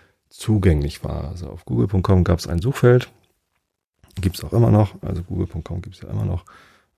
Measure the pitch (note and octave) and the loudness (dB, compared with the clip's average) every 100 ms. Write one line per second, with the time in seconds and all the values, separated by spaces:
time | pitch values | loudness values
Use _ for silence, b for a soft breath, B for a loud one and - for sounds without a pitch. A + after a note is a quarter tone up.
0 | B B _ - - G#2+ F#2 D2+ D2 - | B B _ -10 -2 2 2 2 -2 -6
1 | D2+ D2 D2 F2 - - - A#2+ A2 F#2 | -8 -8 -8 -12 -14 -16 -6 -2 0 0
2 | F2 F#2+ E2+ E2 - E2+ G#2+ - B2 B2 | 2 4 4 0 -2 -4 -4 2 6 6
3 | - _ _ _ _ _ _ _ _ _ | 2 _ _ _ _ _ _ _ _ _
4 | _ - F2+ - - G#2 A#2 G#2+ G#2 - | _ -4 -4 -4 -2 2 6 6 4 -2
5 | - F2 F2+ F2+ F2+ D#2+ - D#2+ F2+ - | -8 -8 -6 -6 -6 -6 -8 -10 -10 -16
6 | - G2+ G2+ F#2 - b b b b | -10 -6 -4 -4 -8 b b b b